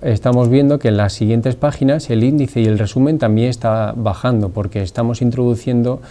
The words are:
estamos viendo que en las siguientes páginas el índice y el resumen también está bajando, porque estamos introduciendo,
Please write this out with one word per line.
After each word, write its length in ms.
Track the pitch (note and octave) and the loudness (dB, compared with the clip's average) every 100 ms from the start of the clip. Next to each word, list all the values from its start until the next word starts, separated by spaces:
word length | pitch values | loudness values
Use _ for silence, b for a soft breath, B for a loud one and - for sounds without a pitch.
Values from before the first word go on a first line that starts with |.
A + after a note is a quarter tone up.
estamos 460 | C3+ G#2+ B2+ B2 A#2+ | -2 0 2 2 4
viendo 300 | C3 C#3+ C#3+ | 4 4 2
que 80 | A#2 | 2
en 100 | G#2 | 2
las 160 | G2+ | 0
siguientes 420 | - G#2+ A2+ B2+ A#2+ | 0 0 0 0 -2
páginas 540 | A#2 - C3+ D3 - | -2 0 0 0 0
el 140 | A#2 | 0
índice 380 | B2 D3 C3 A#2+ | 2 2 0 0
y 40 | A2 | 2
el 140 | G#2+ | 2
resumen 400 | G#2 B2+ C#3 D#3+ | 0 0 2 2
también 300 | A2+ G#2+ A#2+ | 2 2 0
está 440 | A2+ A#2 A2 G#2+ A2+ | -2 -2 -2 -2 -4
bajando, 540 | G#2+ F#2 B2+ A#2 G2 | -4 -2 0 0 -2
porque 320 | G2 F#2+ G#2 | -4 -6 -4
estamos 400 | F#2+ - A#2 A2+ | -6 -4 -4 0
introduciendo, 800 | A#2+ A#2+ B2 A#2+ C3 A#2+ A#2+ C3 B | -2 0 0 0 -2 0 0 -2 B